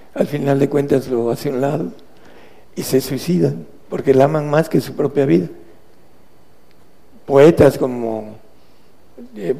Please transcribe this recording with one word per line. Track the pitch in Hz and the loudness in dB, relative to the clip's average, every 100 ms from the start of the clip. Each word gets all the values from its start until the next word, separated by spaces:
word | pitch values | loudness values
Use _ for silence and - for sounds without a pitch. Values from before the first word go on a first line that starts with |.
| - | -12
al | - - | -4 -4
final | 147 139 139 | -2 -2 0
de | 139 | 0
cuentas | 147 139 139 123 | 0 0 -2 -2
lo | 123 117 | -4 -2
hace | 117 156 | -4 -4
a | |
un | 127 | -4
lado | 139 147 175 - - - - - - - - | -2 -4 -6 -12 -20 -20 -20 -20 -20 -20 -18
y | - | -12
se | 160 131 | -2 -2
suicidan, | - 131 - 175 156 165 - - - | -2 -6 -2 0 0 -4 -12 -20 -12
porque | - 120 | -6 2
la | 131 | 4
aman | 139 156 147 | 4 2 0
más | 147 165 | 0 0
que | 156 | -2
su | - | -2
propia | - 147 - 139 | -4 -4 0 2
vida. | 175 170 - - - - - - - - - - - - - - - - - | 0 0 -10 -20 -20 -20 -20 -20 -20 -20 -20 -20 -20 -20 -20 -20 -20 -20 -18
Poetas | - 139 151 165 139 139 | 0 6 8 8 4 4
como, | 143 123 117 110 107 107 - - - - - - - - 240 214 | -4 -4 -6 -8 -10 -16 -20 -20 -20 -20 -20 -20 -20 -20 -18 -10
eh, | 180 | -6